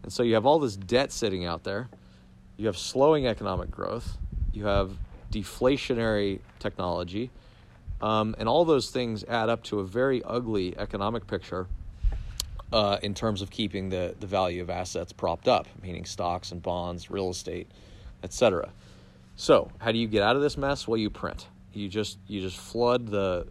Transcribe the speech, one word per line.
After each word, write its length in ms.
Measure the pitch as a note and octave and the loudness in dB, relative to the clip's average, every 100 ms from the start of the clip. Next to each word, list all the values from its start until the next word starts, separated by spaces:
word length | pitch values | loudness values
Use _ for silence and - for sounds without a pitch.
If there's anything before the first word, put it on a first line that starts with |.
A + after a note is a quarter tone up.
And 100 | - | -6
so 120 | - | 0
you 100 | A#2+ | 4
have 100 | A2+ | 6
all 140 | A#2+ D#3+ | 6 6
this 160 | C3+ | 4
debt 380 | G2 F#2 A#2+ C#3 | -2 2 2 2
sitting 320 | - A2 F#2+ | 0 -2 0
out 180 | F2 E2 | -4 -4
there. 260 | G2 G2 B2 - - - - - - - | -4 -6 -6 -14 -20 -20 -20 -20 -20 -2
You 100 | G#2+ | -2
have 100 | F2+ | -2
slowing 520 | - B2+ C#3+ D#3 B2+ | -4 4 6 6 2
economic 420 | G#2+ G2+ F#2 F2+ | 0 -2 -2 -4
growth. 460 | - - A#2+ - - - - - | -6 -6 -4 -6 -8 -6 -2 -2
You 120 | G#2 | 0
have 260 | G2+ G2 F#2+ - - - - | 2 2 2 -4 -10 -12 -6
deflationary 1080 | A2 G2 - B2+ C#3 - A#2 A2+ G#2 G2+ F#2+ - - | -6 -6 2 2 2 0 0 2 2 0 -2 -8 -8
technology. 720 | G#2 - F2+ F2 F2+ G2 B2+ - - - - - - - | -8 -4 -2 -2 -2 -6 -6 -10 -20 -20 -20 -18 -10 -2
Um, 340 | A2 A2 A2 A2 | 2 2 2 0
and 100 | A2 | 4
all 160 | C#3+ | 4
those 260 | E3 C#3+ - | 6 4 2
things 320 | C3 A#2+ G#2+ | -2 -2 -4
add 260 | F#2+ A#2 A2+ | -2 0 2
up 140 | A2+ | 0
to 140 | - G#2 | -2 -2
a 60 | |
very 360 | F#2+ A2+ C3+ B2+ | -2 2 2 2
ugly 520 | - A#2 A#2+ G#2 F2+ E2+ | 0 -4 0 0 0 -4
economic 520 | G#2+ G2+ G2+ A#2 - | -6 -2 -2 -2 -4
picture, 400 | F#2 - F2 F#2 - - - - - - - - - - | -6 -4 -6 -6 -6 -8 0 0 0 -6 -8 -8 -8 0
uh, 260 | A2 G#2 G2+ | 2 4 2
in 120 | G#2 | -2
terms 260 | F#2+ A2+ G2 | 0 0 0
of 100 | G2+ | -4
keeping 400 | - G#2 G2 F#2+ | -2 -2 -2 -2
the, 260 | F#2 F2+ - | -2 -2 -4
the 80 | G2+ | -2
value 360 | F#2+ F#2 F2 | 2 2 0
of 80 | F2 | -4
assets 420 | F2+ F#2 E2+ F2 | -4 -4 -6 -6
propped 340 | - F2+ E2 - | -2 -2 2 4
up, 220 | G#2 - - | 2 2 -12
meaning 240 | F#2 E2+ E2+ | -10 -8 -8
stocks 440 | - F2 F2+ - | -4 -2 -2 -6
and 100 | F2 | -6
bonds, 500 | E2+ F2 F2 F2 - | -4 -2 -4 -8 -6
real 200 | G2 F#2 | -2 -2
estate, 400 | F2 E2+ E2+ - - - - - - | -4 -6 -8 -10 -18 -20 -18 -18 -12
et 100 | - | -10
cetera. 380 | - A#2 F2+ - - - - - - - - | 4 4 4 -4 -12 -20 -20 -20 -20 -20 -6
So 340 | - C3 - - | 6 6 6 -4
how 140 | A2+ | 0
do 60 | A2+ | 0
you 80 | A2+ | 2
get 160 | G#2+ | 4
out 140 | G2+ C3 | 4 4
of 60 | |
this 140 | C#3+ C#3 | 2 0
mess? 300 | C#3 C#3 - | -2 -2 0
Well, 120 | A2+ | 0
you 120 | G#2 | 0
print. 360 | - D#2 - - - - | -2 -8 -8 -16 -20 -14
You 160 | G2+ G2+ | -10 -4
just, 300 | G#2 G2+ - F#2+ | -4 -4 -8 -10
you 140 | G2+ | -6
just 160 | F#2 - | -6 -8
flood 520 | - A#2 A#2+ B2 A2+ | -8 0 4 2 0
the 380 | G2+ G2 F2+ - | 0 0 0 -4